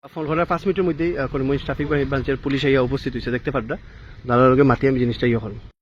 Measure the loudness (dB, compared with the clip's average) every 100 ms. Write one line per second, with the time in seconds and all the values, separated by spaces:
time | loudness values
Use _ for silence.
0 | -14 -8 -2 0 0 0 -2 0 0 0
1 | -2 -2 -4 -2 0 -2 -2 -4 -2 0
2 | 0 -2 -2 -2 -2 0 2 2 2 -2
3 | -4 -6 -4 -4 -2 -4 -4 -10 -12 -20
4 | -20 -16 0 4 6 6 6 4 2 2
5 | 0 0 0 0 -4 -12 -18 _